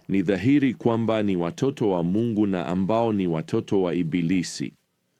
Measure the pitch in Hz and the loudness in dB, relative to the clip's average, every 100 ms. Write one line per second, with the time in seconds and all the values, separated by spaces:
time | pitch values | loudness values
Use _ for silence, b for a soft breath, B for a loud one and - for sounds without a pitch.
0 | - 95 90 95 104 143 135 110 120 113 | -2 0 2 0 2 4 2 0 0 0
1 | 110 110 104 90 85 85 135 139 110 92 | 0 0 0 0 -2 -2 -2 0 0 0
2 | 85 101 120 104 104 92 71 90 95 113 | 0 0 0 0 0 0 -2 -2 0 0
3 | 117 107 90 80 80 113 110 101 90 82 | 0 0 0 -2 -2 -4 0 0 2 0
4 | 82 90 82 92 85 - 60 - _ _ | 0 0 0 0 -2 -6 -10 -10 _ _
5 | _ _ | _ _